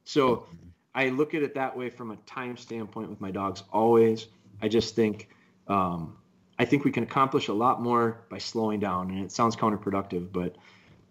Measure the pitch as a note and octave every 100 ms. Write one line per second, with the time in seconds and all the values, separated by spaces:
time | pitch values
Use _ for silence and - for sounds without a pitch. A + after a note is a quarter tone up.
0 | - D3 C3 A2+ - E2+ F2 - _ C3
1 | C3 B2+ D3+ D#3+ C#3 C#3 C3 B2 B2 -
2 | A#2 G2+ - C3 B2 A#2+ - A#2 G#2 A2
3 | G#2+ G2+ G2 G2 G2 F#2 - G#2 A#2 A#2
4 | A2+ A2 - _ _ - A2 A2+ - -
5 | A2 G2+ - _ _ _ - G2 F#2 E2+
6 | D#2+ - _ _ _ - A#2+ C#3+ C3+ B2+
7 | A2+ C#3 C3+ C#3+ - G#2 A#2+ A#2+ A#2+ A#2+
8 | A#2 A2+ - A2 - A#2 G#2+ G#2+ G2+ F#2
9 | F#2 F#2+ F#2+ - A#2 A2+ A2+ G2+ G2+ G2
10 | F#2+ F2+ F2+ F#2+ F2 - - - _ _
11 | _